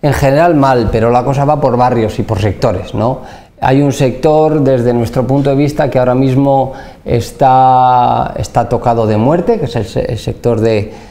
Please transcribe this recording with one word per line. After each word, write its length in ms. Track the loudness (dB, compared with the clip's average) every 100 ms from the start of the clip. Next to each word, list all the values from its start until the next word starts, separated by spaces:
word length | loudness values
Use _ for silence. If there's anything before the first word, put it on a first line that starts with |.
En 100 | -2
general 400 | 0 2 4 2
mal, 360 | 4 2 2 0
pero 180 | 0 2
la 160 | 0 0
cosa 200 | -2 0
va 140 | 0
por 180 | 0 2
barrios 420 | 0 0 -2 -2
y 40 |
por 160 | -4 -2
sectores, 540 | -2 0 -2 -2 -6
¿no? 280 | -4 -4 -4 -10 -20 -20 -6
Hay 220 | 0 2
un 100 | 2
sector, 680 | 0 -2 0 0 2 2 2
desde 320 | 2 2 0
nuestro 320 | 0 -2 -2 -2
punto 240 | 0 0
de 60 | 0
vista, 340 | 0 0 -2
que 80 | 0
ahora 160 | 0
mismo 600 | 0 0 2 2 0 -2 -6 -18 -16
está, 1300 | -4 -4 -4 0 2 4 4 4 4 2 2 0 -4 -6
está 320 | -4 -2 -2
tocado 380 | -2 0 0 0
de 100 | 2
muerte, 400 | 2 0 0 -2
que 80 | -2
es 100 | -4
el 100 | -6
se-, 260 | -6 -4
el 80 | -6
sector 400 | -6 -4 -2 0
de, 340 | 0 0 -4 -10 -20